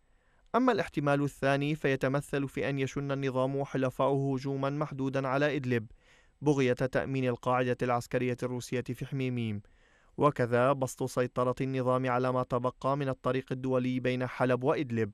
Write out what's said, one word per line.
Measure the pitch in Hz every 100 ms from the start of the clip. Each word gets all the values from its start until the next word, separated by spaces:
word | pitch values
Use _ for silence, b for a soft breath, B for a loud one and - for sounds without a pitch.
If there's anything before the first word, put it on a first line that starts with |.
| _ _ _ _ _
أما | 226 262
الاحتمال | 226 165 - 143 143
الثاني | 143 - 135 139 143
فيتمثل | 151 147 135 135 143 - 143 139
في | - 127
أن | 139
يشن | 135 - 139
النظام | 139 135 127 131 139
وحلفاؤه | 143 135 131 - 135 139 139
هجوما | 131 135 139 135
محدودا | 143 147 135 135 135 135
على | 135 147 143
إدلب | 127 120 110 b b b b b
بغية | 139 139 127
تأمين | 123 131 139 90 135 127
القاعدة | 120 - 127 127 120
العسكرية | 123 120 - 131 127 120
الروسية | 123 123 - 123
في | 120 123 135
حميميم، | 139 131 123 113 104 b b b b b -
وكذا | 143 - 120 120 127
بسط | 139 127 -
سيطرة | 131 - 123 - 127 123
النظام | 135 131 127 127 131
على | 123 127
ما | 127
تبقى | 127 127 123 - 131 143
من | 135
الطريق | 127 139 127 131
الدولي | 131 131 127 127 127
بين | 127 127 127
حلب | - 127 123
وإدلب | 131 139 139 117 107